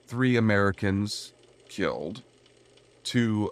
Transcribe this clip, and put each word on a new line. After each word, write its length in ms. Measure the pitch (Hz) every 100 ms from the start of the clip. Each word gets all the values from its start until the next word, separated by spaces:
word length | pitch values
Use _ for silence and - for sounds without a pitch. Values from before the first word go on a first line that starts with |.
| -
three 300 | 120 127 120
Americans 960 | 110 101 98 92 104 98 104 - - - - _ -
killed, 560 | - 87 60 73 113 - _ _ _ _ _ _ _
two 480 | - 123 117 107 104